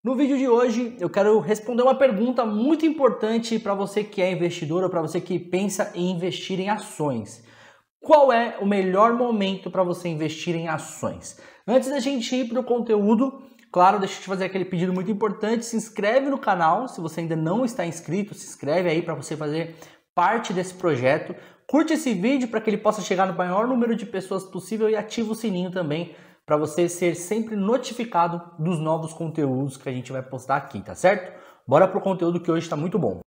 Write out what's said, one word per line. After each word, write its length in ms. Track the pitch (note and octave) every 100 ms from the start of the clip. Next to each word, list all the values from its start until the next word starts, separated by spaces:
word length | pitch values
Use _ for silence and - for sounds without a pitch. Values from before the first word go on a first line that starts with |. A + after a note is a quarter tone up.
No 100 | A3+
vídeo 220 | B3+ C#4 C4+
de 100 | C4
hoje, 480 | A#3 B3 A3+ A#3+ -
eu 80 | E3+
quero 320 | G3+ G3+ G#3+
responder 400 | D#3 G#3 - A#3
uma 140 | B3+
pergunta 500 | C4 C4+ G3 A#3+ B3
muito 400 | A3+ G#3 C4 D#4+
importante 720 | D#4+ D4+ C4 F#3+ A3 A3+ A#3 A3
pra 140 | G3+
você 320 | G3 G3 G#3
que 160 | G#3 -
é 100 | F#3
investidor 540 | E3+ F3 E3+ D3+ E3+
ou 60 | F3+
pra 100 | F3
você 180 | D#3 F3+
que 200 | - F3
pensa 540 | F3+ F3+ G3+ G3 F#3+
em 160 | F3 F3+
investir 500 | F3+ F3+ - - F#3
em 80 | F#3
ações. 720 | G3 - - D3+ A#2+ G#2 - - - - _ _ _
Qual 320 | - D4+ C4+
é 280 | A#3 A#3 -
o 60 | G3+
melhor 480 | G3+ F#3 F#3 A3+
momento 560 | A#3+ B3 A3 G3 F#3+ F3+
pra 120 | F#3
você 280 | F3+ E3+ F3+
investir 440 | D#3 D#3 D#3 F3
em 140 | E3 E3
ações? 720 | D#3 - - A2 F2 - - - - -
Antes 220 | B3+ B3
da 120 | C#4+
gente 360 | B3 C#4 A3+ B3+
ir 120 | B3
pro 120 | A#3
conteúdo, 840 | B3 A#3+ A3+ G#3 G3+ A3 C4+ - - - _
claro, 260 | F3 F3+ G3+
deixa 200 | F#3+ -
eu 20 |
te 60 | -
fazer 180 | G3
aquele 220 | F#3 F#3 F3+
pedido 260 | F3 F#3
muito 180 | F#3 F#3
importante: 540 | G3+ A3 F#3+ G#3 A#3
se 100 | A#3
inscreve 540 | A3+ G3+ - G3+ B3+ C#4
no 80 | C4+
canal, 500 | - F#3 D#3+ F#3 B3+
se 140 | -
você 220 | D#3+ -
ainda 120 | E3
não 300 | D#3+ D#3+ G#3
está 220 | B3+ A#3 E3+
inscrito, 480 | D#3+ - F#3+ G3+
se 120 | - -
inscreve 440 | - C#3 E3+ F3
aí 100 | D#3+
pra 140 | E3
você 240 | D3 - D3
fazer 360 | D3+ D#3 D#3+ - - _ _
parte 380 | - F3 A3+ A3+
desse 220 | F#3 F3+
projeto. 600 | - F3 C3+ B2+ D#3 - F3+ - _
Curte 300 | - C#4 D#4+
esse 180 | D#4 C4+
vídeo 360 | G3 G#3+ C#4 B3
pra 120 | A3
que 80 | A3
ele 80 | G3+
possa 240 | G#3 G#3
chegar 260 | F3 F3+ F#3+
no 80 |
maior 320 | F3+ F3+ F#3 A#3+
número 300 | C4 A#3 A3+
de 80 |
pessoas 400 | G3+ F#3+ F#3 G3
possível 460 | - F#3 - A3 A3
e 60 | G#3+
ativa 360 | G#3 - G#3+
o 20 |
sininho 360 | A3 A3+ F3+ F3+
também 440 | F#3 D#3+ D3+ E3+ - - _
pra 140 | - D3+
você 280 | D3+ D3+ E3+
ser 280 | - F3
sempre 420 | D#3+ - G#3+ A3 G#3+
notificado 840 | G3 B3+ - - A#3 E3+ E3+ E3+ - -
dos 200 | D#3+ E3+
novos 360 | D#3 D#3+ D#3+
conteúdos 640 | - E3 D#3 C#3 B2+ C#3+ C#3+
que 100 | -
a 40 |
gente 200 | B2+ A#2
vai 80 | C3
postar 360 | B2+ C3 - C#3+
aqui, 260 | - G2+
tá 120 | -
certo? 380 | F2 F#3 G3 - - - - -
Bora 220 | C#3+ F#3
pro 120 | G3+
conteúdo 400 | F#3+ F#3 E3+ F3
que 100 | E3+
hoje 180 | E3 E3
tá 80 | D3+
muito 220 | E3+ F#3
bom. 220 | B2+ F2+